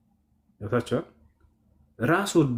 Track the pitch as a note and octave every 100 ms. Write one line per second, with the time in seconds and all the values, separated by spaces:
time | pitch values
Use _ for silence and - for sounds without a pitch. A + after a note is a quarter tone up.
0 | _ _ _ _ _ - G2+ A#2+ - B2+
1 | - - _ _ _ _ _ _ _ -
2 | A#2 F3 G3+ F3 C#3+